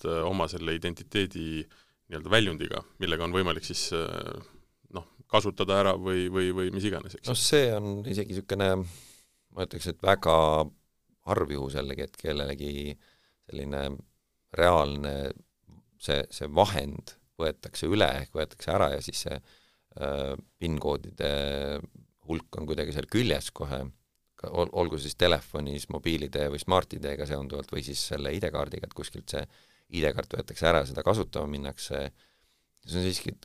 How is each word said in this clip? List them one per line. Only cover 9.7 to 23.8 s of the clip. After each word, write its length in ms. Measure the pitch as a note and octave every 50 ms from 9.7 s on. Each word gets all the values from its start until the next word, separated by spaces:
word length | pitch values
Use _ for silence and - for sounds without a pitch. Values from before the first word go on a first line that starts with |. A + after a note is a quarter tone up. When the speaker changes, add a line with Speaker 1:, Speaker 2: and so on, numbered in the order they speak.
| - F2 E2+ F2
Speaker 2:
et 140 | D#2+ - F#2
väga 320 | F#2+ G2 G2 - E2 D#2+ D#2+ D#2+ D#2 D#2 D#2 D#2 D2 - _ _ _ _ _ _ _ _ _ -
harv 300 | E2 G2+ G2+ E2 C#2+ D2
juhus 240 | C#2+ C2+ C2+ C#2 C#2+
jällegi, 260 | C#2 C2+ C#2 - C#2+
et 140 | C2 - -
kellelegi 540 | - D#2 D2 D2 C#2+ C#2 C#2+ C#2 C#2+ C#2+ C#2+ C#2+ C#2+ D2 D2+ - _ _ _ _ _ _ _ _ _ -
selline 320 | - C#2+ C#2 C#2 C#2+ C#2 C#2 C#2 C#2 - - _ _ _ _ _ _ _ _ _ -
reaalne 600 | E2 E2+ F2 F2 D#2 D2 C#2+ C#2+ C#2+ C#2+ C#2+ C#2 C#2+ C#2 C2 - - - _ _ _ _ - - - _ _ _
see, 280 | - - - C#2+ C#2+ -
see 240 | - - - D2 D2
vahend 640 | C#2+ E2+ G2+ G2+ G2 C#2+ C#2 C#2+ D2 - - - - _ _ _ _
võetakse 540 | - E2 D#2 D2+ _ - - - - -
üle 200 | E2 G2 G#2+ F#2+ C#2 C2 C2+
ehk 160 | C2+ - -
võetakse 360 | D#2 D2+ - - - - -
ära 200 | F2 G2+ F2+ C#2+ C#2
ja 80 | C#2+
siis 220 | - - - - -
see, 140 | - C#2+ C2+ - _ _ _ _ _ _ _ _ _ -
äh, 380 | - C#2+ C#2+ C#2+ C#2 C2+ C#2 C2+ - - _ _
pin-koodide 720 | - E2+ E2 D#2 D2 C#2+ D2 C#2+ D2+ D#2+ - - - D2 C#2+ C#2+ C#2+ C#2+ C#2+ C#2+ C#2+ C#2+ C#2+ D2 D2 - - - - - _ _ _ -
hulk 360 | D#2 E2 D#2 - - - D2+
on 80 | D#2
kuidagi 260 | D2+ D#2 D2+ D2+ D#2+ D2+
seal 140 | D2 -
küljes 420 | - - A2 B2 G2+ D2+ C2+ - -
kohe, 300 | - - D2+ C#2 C2+ C2+